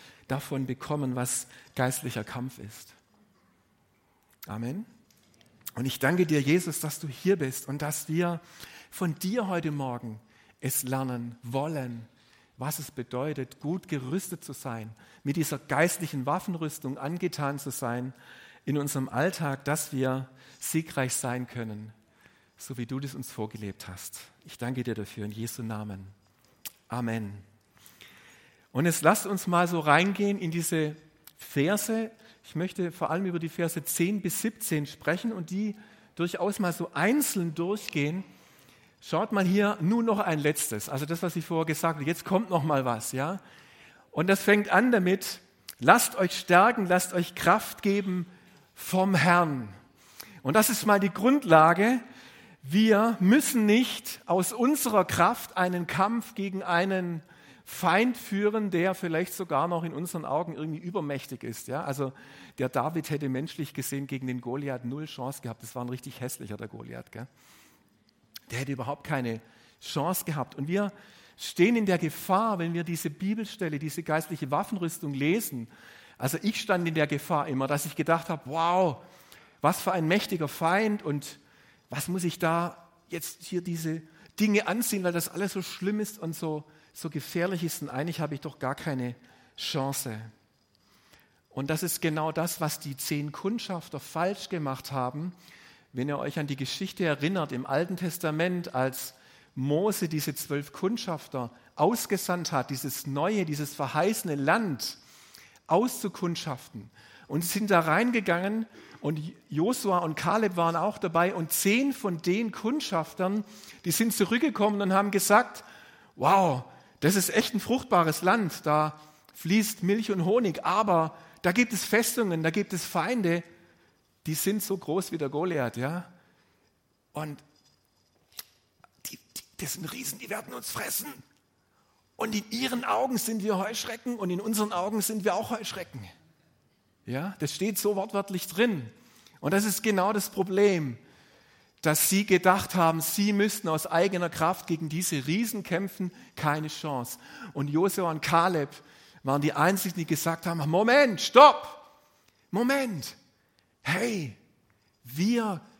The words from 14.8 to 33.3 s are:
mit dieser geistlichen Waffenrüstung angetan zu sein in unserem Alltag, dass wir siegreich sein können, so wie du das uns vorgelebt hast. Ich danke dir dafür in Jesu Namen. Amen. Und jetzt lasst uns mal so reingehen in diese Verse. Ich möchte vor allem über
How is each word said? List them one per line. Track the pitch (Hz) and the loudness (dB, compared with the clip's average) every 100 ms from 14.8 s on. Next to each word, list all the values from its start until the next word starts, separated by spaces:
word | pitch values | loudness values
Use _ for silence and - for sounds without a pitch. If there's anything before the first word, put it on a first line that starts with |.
| 110 113 - - | -10 -14 -20 -8
mit | 139 156 | -2 0
dieser | 151 139 | 0 -4
geistlichen | - 139 175 - 160 143 127 | -2 2 2 2 -4 -4 -2
Waffenrüstung | 175 - 170 156 - 135 143 | -2 -2 -4 -6 -6 -8 -6
angetan | 156 175 175 156 143 143 | -6 -4 -4 -4 -4 -4
zu | 139 | -6
sein | - 123 120 127 - - - - - | -6 -4 -4 -6 -10 -18 -20 -20 -10
in | - 143 | -4 -2
unserem | 143 143 131 | 0 -2 -2
Alltag, | 120 170 185 156 135 | 0 0 0 -4 -4
dass | - 156 - | -2 -2 -2
wir | 135 131 131 131 - - - | -2 0 -2 -6 -14 -20 -12
siegreich | - 160 160 - 127 | -4 -2 -2 -2 -2
sein | - 131 123 123 | -2 -4 -4 -6
können, | 123 113 104 110 - _ _ - _ _ - | -8 -8 -8 -12 -18 _ _ -20 _ _ -18
so | - 123 | -12 -8
wie | 120 | -6
du | 131 | -6
das | 139 | -6
uns | 135 123 | -8 -10
vorgelebt | - 107 107 104 - - | -8 -8 -6 -10 -10 -12
hast. | 95 - - - _ | -14 -12 -14 -18 _
Ich | - - | -20 -8
danke | 120 127 | -6 -4
dir | 123 | -4
dafür | 107 101 - | -4 -6 -8
in | 104 | -8
Jesu | 110 113 - | -6 -8 -8
Namen. | 113 107 107 98 95 - _ _ _ _ - - - | -8 -6 -8 -10 -14 -20 _ _ _ _ -18 -18 -10
Amen. | 120 117 113 104 101 - _ _ _ - - - - - - _ _ _ | -4 -2 -2 -4 -10 -18 _ _ _ -20 -20 -20 -20 -20 -20 _ _ _
Und | 123 | 0
jetzt | 170 160 | 2 4
lasst | 151 208 196 | 4 4 2
uns | 196 - | -2 2
mal | 175 175 | 2 2
so | 175 | 2
reingehen | 151 147 190 196 202 202 | 4 6 4 2 0 0
in | 175 | -2
diese | 170 160 165 151 156 - _ - - | -4 -2 0 0 -4 -14 _ -20 -20
Verse. | - 147 151 202 - 220 220 - - - | -6 0 2 2 0 -2 -4 -8 -20 -20
Ich | - | -10
möchte | 156 180 - 175 | -6 -4 -2 -4
vor | - 160 | -2 -2
allem | 170 | 0
über | 190 | -2